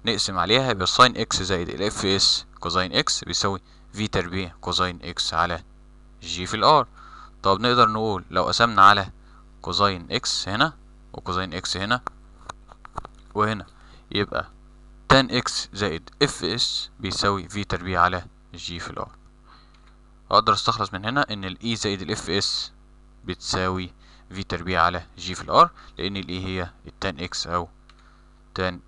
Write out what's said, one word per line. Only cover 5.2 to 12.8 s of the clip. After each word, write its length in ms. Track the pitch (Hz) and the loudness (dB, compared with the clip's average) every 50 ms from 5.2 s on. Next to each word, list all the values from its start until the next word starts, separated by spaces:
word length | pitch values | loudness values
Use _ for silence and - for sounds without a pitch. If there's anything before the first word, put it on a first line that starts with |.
| - - 82 | -6 -2 0
على 300 | 80 85 87 85 82 - - - - - - - - - - - - - | 0 0 0 -2 -4 -8 -12 -20 -20 -20 -20 -20 -20 -20 -20 -20 -18 -12
G 40 | |
في 280 | 82 85 87 90 - 107 | -10 -8 -6 -4 -4 -2
ال 300 | 110 101 135 156 143 120 | 2 4 6 6 6 4
R. 20 | - - - - - - - - - - - - | 0 -4 -16 -20 -20 -20 -20 -20 -20 -16 -2 2
طب 180 | 98 98 - | 2 2 4
نقدر 280 | 117 123 123 123 120 107 | 4 2 4 6 6 4
نقول 360 | 107 110 110 110 101 90 - - | 4 2 0 0 -2 -2 -4 -2
لو 140 | 85 92 90 | 0 0 0
قسمنا 380 | - - - 117 117 110 101 98 | 2 2 2 2 2 6 8 10
على 280 | 98 101 101 95 95 - - - - - - - - - - | 10 10 8 4 -2 -6 -16 -20 -20 -20 -20 -20 -20 -20 -10
كوزاين 480 | - 92 87 90 101 101 95 87 85 - 95 101 | -8 -4 0 2 4 4 2 0 -4 -4 -4 -4
X 280 | - - - - - 92 | -2 -2 -4 -4 -4 -4
هنا 240 | 98 113 147 160 - - - - - - - - - | 0 0 0 0 0 -4 -16 -20 -20 -20 -20 -18 -16
وكوزاين 480 | - - - 87 90 95 90 78 92 | -10 -6 -4 -2 -2 -2 -4 -4 -6
X 160 | - - - | -6 -6 -4
هنا 240 | 92 98 107 120 127 - - - - - - - - - - - - - - - - | -4 -2 -2 -2 -2 -4 -6 -14 -14 -18 -20 -20 -20 -18 -18 -18 -18 -20 -20 -20 -20